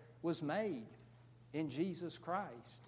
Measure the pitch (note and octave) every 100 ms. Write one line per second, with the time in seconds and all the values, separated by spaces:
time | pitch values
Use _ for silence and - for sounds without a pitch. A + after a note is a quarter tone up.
0 | - - E3+ E3 D3 F3+ A3 C#3 A2 -
1 | - - - - - D3 D#3 C3 F#3 E3+
2 | F3 - - F#3 F3+ A#2+ A2+ -